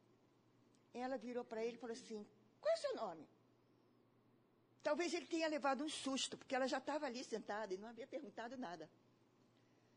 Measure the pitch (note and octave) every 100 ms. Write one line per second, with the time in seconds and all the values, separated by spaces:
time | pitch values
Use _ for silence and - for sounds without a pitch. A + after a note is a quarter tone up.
0 | - - - _ _ - - - - A#3
1 | B3+ C4 A#3+ B3 A#3+ A3 A#3 A#3 A#3 A3
2 | - G#3+ G#3 - - - D5+ E5 C#5+ A4+
3 | G#3 D#3+ - - - _ _ - - -
4 | - _ - - _ - - - D4+ D4
5 | E4+ E4 C4+ E4 D#4+ D4+ C4+ C4 D4+ -
6 | C4+ C4 - G#3 - B3+ C4 C4 C4+ D4
7 | C#4+ B3 - A3 A#3+ G#3 G#3 F#3+ A3 A3+
8 | C4+ C4+ G#3+ G#3 A#3 B3+ E3+ E3+ D#3 -
9 | - - _ - - - - - -